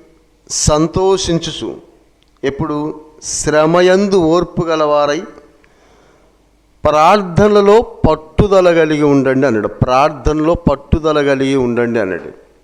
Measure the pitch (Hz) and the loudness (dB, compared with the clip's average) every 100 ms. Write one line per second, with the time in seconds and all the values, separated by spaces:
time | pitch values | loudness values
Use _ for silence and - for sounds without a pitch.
0 | _ _ _ _ _ - - 151 160 185 | _ _ _ _ _ -4 0 0 -2 -2
1 | 190 185 - 165 165 - 107 - - _ | -2 -2 -2 -6 -6 -10 -12 -12 -20 _
2 | _ _ _ _ 139 139 156 147 151 156 | _ _ _ _ -8 -6 -8 -6 -8 -12
3 | - _ - - 151 151 160 175 185 190 | -20 _ -12 -8 -2 0 2 4 4 2
4 | 202 190 160 170 170 - 170 160 151 147 | 2 0 2 0 -2 -4 -4 -2 0 0
5 | 147 156 214 - - _ _ _ _ _ | 0 -4 -10 -20 -20 _ _ _ _ _
6 | _ _ _ _ _ _ _ _ 151 151 | _ _ _ _ _ _ _ _ -2 2
7 | 165 208 185 170 208 208 202 220 240 - | 4 2 0 0 2 4 4 4 2 -4
8 | 160 156 - - 208 190 180 165 156 151 | -2 -2 -4 -2 2 4 4 2 0 0
9 | 147 139 131 131 139 107 101 - 127 127 | 2 2 2 0 0 0 -4 -4 0 2
10 | 156 143 123 151 156 170 156 139 - 165 | 0 -2 -4 -2 -2 -2 -2 -4 -2 -2
11 | 156 151 143 135 135 135 123 117 120 117 | 0 0 0 0 0 0 0 -2 -2 -2
12 | 95 82 - - _ _ | -4 -6 -10 -20 _ _